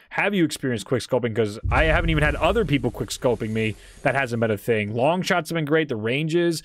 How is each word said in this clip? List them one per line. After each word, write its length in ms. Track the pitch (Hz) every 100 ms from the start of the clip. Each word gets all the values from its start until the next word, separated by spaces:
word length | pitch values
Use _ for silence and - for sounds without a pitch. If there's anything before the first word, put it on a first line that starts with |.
| _
have 240 | - 185 202
you 100 | 156
experienced 400 | - 135 117 -
quick 160 | 123
scoping? 340 | - 127 120 110
'Cause 220 | 107 107 -
I 140 | 123 160
haven't 260 | 160 165
even 100 | 156
had 120 | 151 -
other 300 | 156 214 180
people 260 | 139 117
quick 180 | - 110
scoping 400 | - 131 110 113
me. 260 | 110 110 104 - -
That 100 | 139
hasn't 260 | 131 131 117
been 120 | 113
a 60 | 104
thing. 360 | - 110 104
Long 300 | 117 139 180
shots 260 | - 180 156
have 60 | 165
been 100 | 147
great. 240 | 160 151
The 60 | 113
ranges, 680 | 110 135 160 170 170 160